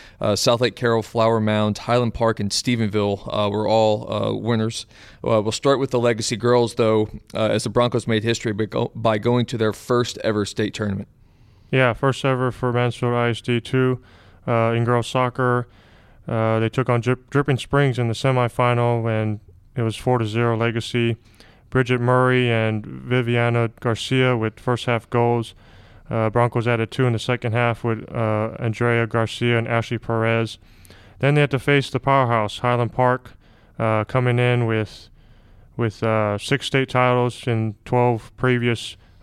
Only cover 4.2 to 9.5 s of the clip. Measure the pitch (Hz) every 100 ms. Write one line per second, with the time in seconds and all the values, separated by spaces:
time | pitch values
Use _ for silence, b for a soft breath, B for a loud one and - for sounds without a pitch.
4.2 | 110 107 107 113 110 - - B B B
5.2 | - 110 104 - 139 131 139 123 120 113
6.2 | - 110 120 123 117 - 113 110 107 -
7.2 | _ - 107 107 113 110 120 120 120 110
8.2 | 110 117 117 101 110 123 120 - 113 107
9.2 | 113 123 117